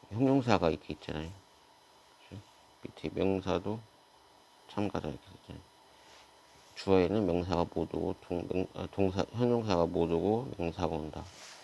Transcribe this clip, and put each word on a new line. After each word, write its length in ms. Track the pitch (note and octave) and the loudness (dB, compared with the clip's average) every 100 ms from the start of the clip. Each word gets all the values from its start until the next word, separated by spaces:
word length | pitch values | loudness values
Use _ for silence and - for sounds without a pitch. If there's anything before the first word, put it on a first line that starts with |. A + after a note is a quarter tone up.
| - | -10
형용사가 600 | G2+ C3+ C#3 A#2+ G2 E2+ | 2 4 4 6 6 6
이렇게 240 | D#2+ - | 2 -4
있잖아요. 360 | D#2 - D2+ D#2+ G2 - - - - - - - - - | -10 -6 -6 -6 -10 -18 -20 -20 -20 -20 -20 -20 -20 -16
그죠? 120 | G2+ - - - - | -16 -16 -20 -20 -16
밑에 280 | - - D#2 | -16 -8 -6
명사도 640 | E2 F#2 F#2+ F#2 F2 G2+ A2+ A2 - - - - - - - - | 0 0 0 0 -2 -2 -6 -8 -20 -20 -20 -20 -20 -20 -20 -10
참가자 400 | - G2+ - D2+ | -4 -2 -2 -4
이렇게 160 | B1+ - - | -8 -12 -20
있잖아요. 280 | - E2 - - - - - - - - - - - - | -16 -16 -16 -20 -20 -20 -20 -20 -20 -20 -20 -20 -18 -6
주어에는 500 | - F#2+ F2+ G#2 F#2+ | 4 6 6 4 2
명사가 400 | F2 F2+ E2+ E2+ | 2 2 0 0
못 200 | - E2 | 0 -2
오고 220 | E2 E2+ F#2 | -2 -2 -4
동-, 260 | - F2 - | -4 -4 -2
명-, 200 | F2+ F2+ - | -2 -2 -6
아, 120 | F2+ | -6
동사, 340 | - G2 F#2+ - | 2 2 2 -2
형용사가 540 | A2 B2 A#2+ A2 F2 E2 | 2 2 2 2 2 4
못 240 | F2 E2 | 2 2
오고 400 | E2 F#2 A2+ C3 - | 2 2 0 -2 -4
명사가 300 | E2+ E2+ E2+ D#2+ | -4 0 -2 -2
온다. 280 | D2+ D#2 E2+ - - - | -6 -8 -12 -14 -16 -16